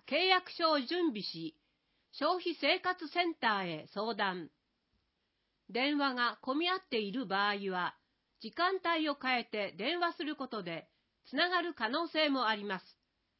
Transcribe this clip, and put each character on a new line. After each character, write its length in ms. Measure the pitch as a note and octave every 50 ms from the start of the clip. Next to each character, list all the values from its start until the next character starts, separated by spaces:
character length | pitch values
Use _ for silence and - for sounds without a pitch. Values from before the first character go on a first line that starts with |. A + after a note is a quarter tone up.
| -
契 180 | - C4 D#4 F4+
約 260 | F#4 F#4 F4+ F#4 -
書 200 | - - E4+ D#4+
を 80 | D#4 C#4+
準 280 | B3 - E4 F4+ F4
備 140 | D#4 A3 G#3+
し、 360 | E3+ - - E3 E3 D#3 - _ _ _ _ _ _ _ _ _ _ _ -
消 240 | - C#4 D#4 F#4
費 180 | F4+ E4 F4+ D4+ -
生 180 | C#4+ C#4 F4 F4+
活 300 | - F4+ F4+ F4+ F4 C#4+
セ 160 | - F4 F4+
ン 100 | E4+ D#4+
タ 240 | - - A3+ G#3+ G3
ー 240 | F#3 F3 D#3+ D3+ -
へ 40 | - -
相 220 | G3+ G#3+ A3+ A3
談。 340 | G3+ G#3 G3 F3+ F3+ D#3+ C3 _ _ _ _ _ _ _ _ _ _ _ _ _ _ _ _ _ _ _ _ _ _ _
電 300 | - F#3+ A#3 C4 C#4+ D4+
話 160 | C#4+ C#4 C#4 B3
が 240 | B3 A#3+ A#3 A3 - -
混 160 | C4 B3+ D4+
み 100 | E4+ F4
合 60 | F#4
っ 40 | F#4+
て 200 | - - B3+ A3
い 120 | G#3+ G3
る 140 | F#3+ C4 B3
場 240 | F3 G3 G3 G3+ G#3
合 60 | G3+ G3+ G3 F#3+
は、 240 | F#3 F3+ F3 D#3 - _ _ _ _ _ _ _ _ -
時 120 | - A3
間 240 | - - E4+ F#4 F#4+ F#4 -
帯 240 | E4+ E4+ D#4+ D#4 D4+
を 60 | C#4+
変 240 | - - B3+ B3+ A#3+
え 40 | A3+
て 280 | - - G#3+ G3+ F#3 - E3+
電 200 | G#3 C#4 E4+ F4
話 140 | F4 E4+ E4
す 100 | - E4
る 120 | D4 D4+
こ 120 | D4 C4
と 140 | B3+ A#3+ G#3+
で、 260 | F3+ F3 E3 D#3+ - _ _ _ _ _ _ _ _
つ 100 | - B3
な 140 | C#4+ E4+ F4+
が 100 | F#4 F4
る 140 | E4+ F4 -
可 160 | - A3+ G#3+
能 180 | B3+ D#4+ E4+
性 220 | D#4 - D#4 D#4 D4
も 160 | C4+ C4 A#3+
あ 100 | G#3+ A3
り 80 | G#3 G3+
ま 140 | G#3 F#3+
す。 80 | F3+ - - - _ _ _ _ _ _ _ _ _